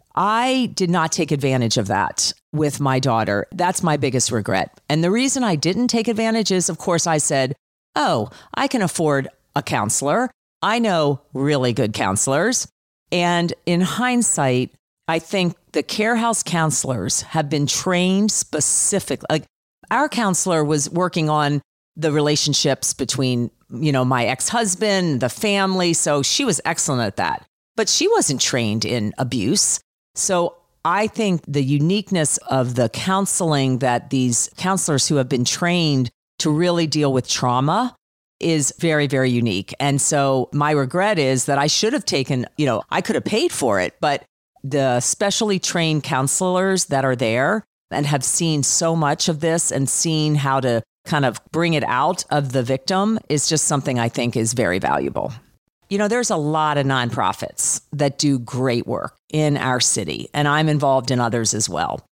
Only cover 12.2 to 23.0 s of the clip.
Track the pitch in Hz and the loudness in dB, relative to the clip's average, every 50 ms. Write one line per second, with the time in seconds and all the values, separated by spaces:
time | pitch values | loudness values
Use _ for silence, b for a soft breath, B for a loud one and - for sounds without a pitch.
12.2 | - - 135 147 175 226 262 - - - _ _ _ _ _ _ _ - - 175 | 0 0 0 2 2 0 0 -2 -4 -8 _ _ _ _ _ _ _ -4 -2 0
13.2 | 175 175 175 175 170 170 - - - - 175 170 185 175 - - 240 247 247 240 | 2 2 2 2 0 -2 -4 -6 -2 0 0 2 2 0 0 -2 -2 0 2 2
14.2 | 226 - - - 147 135 127 123 127 - _ _ _ _ _ _ _ - 165 165 | 2 0 0 2 2 2 2 2 0 -2 _ _ _ _ _ _ _ -4 -2 -2
15.2 | 165 - - 196 180 175 165 _ _ _ - 302 285 - - - 214 220 240 226 | -2 -2 -2 0 0 0 -2 _ _ _ -4 -4 -4 -2 -2 -2 0 0 2 2
16.2 | 226 233 226 - - - - 170 160 156 143 - - 127 131 117 90 120 - - | 0 0 0 -2 -2 -2 0 0 2 2 0 -2 -2 -2 -2 -2 -2 -2 -2 -4
17.2 | - - - 160 156 143 156 147 143 - - - - 185 185 175 180 185 190 196 | -4 -4 -2 -2 -2 0 0 0 0 0 -2 -2 -2 0 2 2 2 2 2 2
18.2 | 208 220 - - - - - 151 143 - - - - - - 196 - - 139 123 | 2 0 0 -2 -4 -4 -4 -2 -2 0 0 0 0 0 0 0 -2 -2 -4 -4
19.2 | - - 156 160 - - _ _ _ _ _ _ _ - - 240 285 302 - - | -2 -2 -2 -2 -2 -6 _ _ _ _ _ _ _ -2 0 0 0 0 0 0
20.2 | 233 202 185 - - 190 175 160 151 147 156 147 143 151 - 170 185 180 - 175 | 0 0 0 0 0 2 2 2 2 2 2 0 0 -2 -2 0 0 0 0 0
21.2 | 156 151 151 151 147 143 147 143 - _ _ _ _ _ - - 156 160 143 151 | 0 2 2 2 2 2 0 -2 -4 _ _ _ _ _ -10 -4 -2 0 2 2
22.2 | 147 147 151 143 - 151 139 - - 147 135 - - - - - | 2 2 2 2 0 0 0 0 2 0 0 0 -2 -4 -4 -4